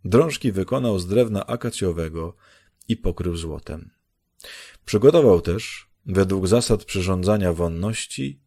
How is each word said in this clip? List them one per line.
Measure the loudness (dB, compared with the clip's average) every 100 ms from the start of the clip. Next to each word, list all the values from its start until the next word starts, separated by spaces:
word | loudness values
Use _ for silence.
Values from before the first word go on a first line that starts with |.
Drążki | 4 4 4 0 -2
wykonał | -2 -2 -2 0 -2
z | 0
drewna | 2 2 -2 -4
akacjowego | -6 -6 -4 -4 -2 -6 -8 -10 -12 _ _ _ _ -8
i | -4
pokrył | -4 -4 -6 -6
złotem. | -8 -12 -12 -14 -16 _ _ _ _ _ -20 -20 -20 -20
Przygotował | -4 4 6 8 6 6
też, | 2 -4 -6 -16 _ _ -2
według | 0 2 0 2
zasad | 2 2 -2
przyrządzania | -2 -4 -2 0 0 2 0
wonności | 0 -2 -2 -6 -6 -10 -8 -8 -10